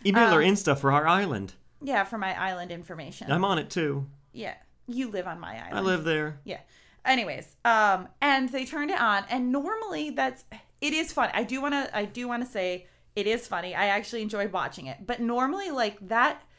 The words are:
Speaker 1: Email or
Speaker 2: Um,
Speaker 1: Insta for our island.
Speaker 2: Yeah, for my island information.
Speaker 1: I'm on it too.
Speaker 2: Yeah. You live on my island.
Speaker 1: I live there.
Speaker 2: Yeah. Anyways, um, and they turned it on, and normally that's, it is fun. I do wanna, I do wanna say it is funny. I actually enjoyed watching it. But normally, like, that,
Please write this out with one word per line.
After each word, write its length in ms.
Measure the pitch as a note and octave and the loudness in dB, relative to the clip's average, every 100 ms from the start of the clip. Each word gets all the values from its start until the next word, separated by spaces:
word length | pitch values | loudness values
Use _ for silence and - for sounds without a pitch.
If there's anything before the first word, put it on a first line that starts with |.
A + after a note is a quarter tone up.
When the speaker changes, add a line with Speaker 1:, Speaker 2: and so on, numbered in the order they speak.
Speaker 1:
Email 280 | G3+ G#3+ A3+ | 0 4 6
or 80 | D#3+ | 6
Speaker 2:
Um, 60 | F3 | 6
Speaker 1:
Insta 280 | G3+ D#3+ C3+ | 4 2 2
for 120 | C#3 | 4
our 140 | C#3+ D#3 | 4 4
island. 480 | F#3+ G3 G#2+ G2 - - - | 4 2 -2 -6 -12 -20 -12
Speaker 2:
Yeah, 220 | C#4 A3+ | -2 0
for 140 | G3 A3 | 0 -4
my 180 | F#3+ F#3 | -4 -2
island 320 | F#3+ F3+ F3 | -4 -4 -8
information. 580 | F3 E3 D#3+ C#3+ - - | -12 -12 -14 -12 -12 0
Speaker 1:
I'm 140 | D#3+ | 2
on 140 | G3 E3 | 4 2
it 120 | C#3+ | 0
too. 360 | F3 D3+ C#3 C3+ - _ | -2 0 -2 -6 -12 _
Speaker 2:
Yeah. 220 | - G#3 - - _ - | -12 -10 -12 -20 _ -10
You 200 | A#3+ B3 | -6 -4
live 180 | G3+ F3+ | -4 -6
on 100 | E3+ | -8
my 180 | F2+ A2 | -10 -12
island. 220 | E2+ - | -6 0
Speaker 1:
I 20 | |
live 200 | F#3+ F3 | 2 2
there. 360 | D#3 D#3 D3+ D3 | 2 0 0 -6
Speaker 2:
Yeah. 140 | - - - - _ _ | -12 -12 -14 -20 _ _
Anyways, 520 | - B3+ F#3 - - - | 2 2 2 -8 -12 -2
um, 440 | A#3+ A3 G#3 F#3 F#3 - | 4 6 6 4 -2 0
and 300 | C#4+ C4+ B3+ | 4 4 2
they 160 | C4 B3+ | -4 -4
turned 240 | D#4 D4+ | -4 -2
it 100 | - | 0
on, 240 | A3+ G3 G3+ | 2 2 0
and 200 | B3+ B3 | -2 0
normally 600 | C#4 D#4 A4 G#4+ D#4 D4+ | 0 -2 -4 -4 -6 -4
that's, 340 | C4+ C4 - - - _ - | -2 -2 -2 -16 -20 _ -4
it 100 | D4 | -2
is 200 | D#4 E4 | 0 -2
fun. 160 | D4 A3+ | 0 0
I 120 | G3 | 0
do 180 | A#3+ C4 | -2 -2
wanna, 260 | C#4+ C#4 C4+ | 0 0 0
I 100 | G#3 | -4
do 240 | G#3 A#3+ B3 | -4 -6 -6
wanna 160 | A#3+ | -4
say 440 | B3 G#3 F#3 F3+ - _ _ G#3 | -4 -2 -2 -4 -8 _ _ -4
it 100 | G3+ | 0
is 200 | A3+ - | 0 -2
funny. 280 | F3 F3+ | -6 -4
I 120 | E3 G3+ | 0 2
actually 340 | G3+ G#3 A#3 | 0 -2 -6
enjoyed 320 | G#3+ G#3 G3 | -4 -4 -2
watching 320 | F3+ C#3 - C3 | -2 -4 -6 -10
it. 200 | - G3+ | -10 -6
But 120 | A#3+ | -2
normally, 500 | A#3 A#3+ C4 F#4+ G4 | 0 2 0 0 -4
like, 260 | C4+ G#3+ G#3 G3 | 0 0 -2 0
that, 340 | A3+ C#4+ - - | 4 4 2 -14